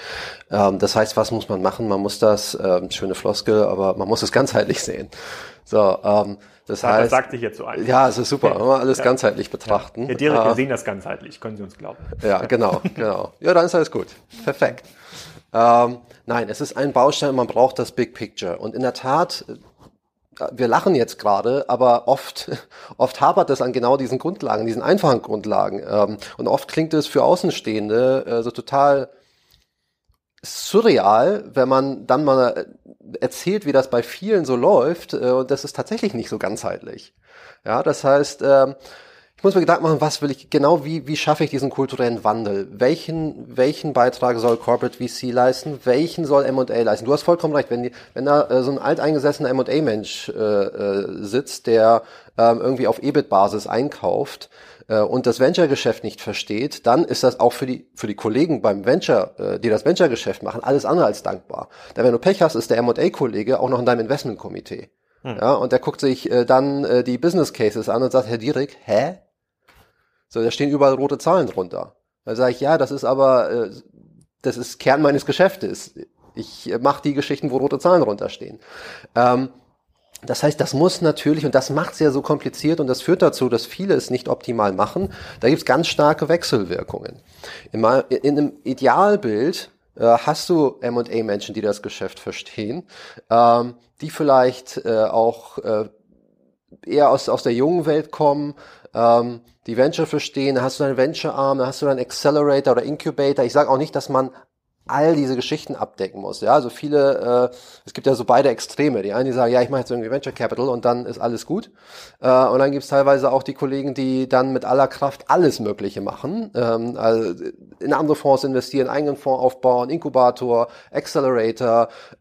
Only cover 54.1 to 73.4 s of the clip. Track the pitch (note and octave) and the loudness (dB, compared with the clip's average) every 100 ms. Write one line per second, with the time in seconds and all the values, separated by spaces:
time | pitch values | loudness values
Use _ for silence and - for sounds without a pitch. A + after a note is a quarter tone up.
54.1 | G2+ - - - _ - - - A2 G#2 | -2 -4 -10 -20 _ -20 -16 -4 0 0
55.1 | B2+ B2 A#2+ C3 F3+ D#3 C#3 A#2+ - A2 | 0 0 2 2 2 2 2 -2 -4 -6
56.1 | - A2+ G2 - G#2+ D3 - A#2 C3+ - | -10 -10 -8 -6 -6 -6 -2 2 4 2
57.1 | - B2+ - A#2+ - C3 B2+ - - G#2+ | 2 0 2 0 0 -8 -8 -12 -12 -10
58.1 | G2+ A2 A#2+ E3 B2 G#2 G2 A2+ E3 - | -6 -2 0 0 0 0 0 0 0 2
59.1 | A2+ - - G2 F#2+ A2+ A2 D#3 F3+ E3 | 0 0 -6 -6 -2 0 0 0 2 2
60.1 | A#2 - - G2+ A#2+ - C#3+ A#2 E3+ A#2 | 0 -6 -8 -8 -6 -2 0 0 2 2
61.1 | - - F#2 - - - - - - A#2+ | 0 -6 -8 -12 -14 -14 -18 -12 0 2
62.1 | A#2 F#3 F#3+ E3 A2+ - A#2 A#2+ A#2 F3 | 2 2 2 2 0 0 0 2 0 0
63.1 | - B2+ G#2 G#2+ B2+ B2+ B2 B2 A#2+ A2+ | -2 -4 -4 -2 0 0 0 0 0 -2
64.1 | D3 C3 G#2 G2 F#2+ - - - _ _ | -4 -6 -10 -12 -14 -14 -14 -16 _ _
65.1 | _ C3 G#2+ A#2 A#2+ B2+ B2 - - C#3 | _ -12 -2 2 2 2 -2 -2 -2 -2
66.1 | B2+ - B2 A#2 C3 C#3 C#3 A2+ B2 B2 | -2 0 0 4 4 2 -2 0 0 0
67.1 | B2 E3 F3+ C#3 - G#2+ A2+ G#2+ A2+ B2+ | -2 0 0 -2 0 -2 0 -2 -2 2
68.1 | C3 A2 A#2 A#2 C3 C#3 - - G#2+ D3 | 0 0 -4 -4 -4 -4 -8 -2 0 0
69.1 | F#3 _ _ _ _ _ _ _ _ _ | -6 _ _ _ _ _ _ _ _ _
70.1 | _ _ A#2 A#2 - C#3+ C#3+ C#3 C3 C#3 | _ _ -2 -2 0 0 4 4 4 -2
71.1 | C3+ E3 F#3 A#2 F#2+ F2+ F2+ - _ _ | -2 0 2 0 -4 -6 -8 -12 _ _
72.1 | _ A2 A2+ B2+ B2 C#3 D#3+ - C#3 A#2 | _ -8 0 0 0 0 2 0 -2 -2
73.1 | C3+ C3+ B2+ | 2 4 4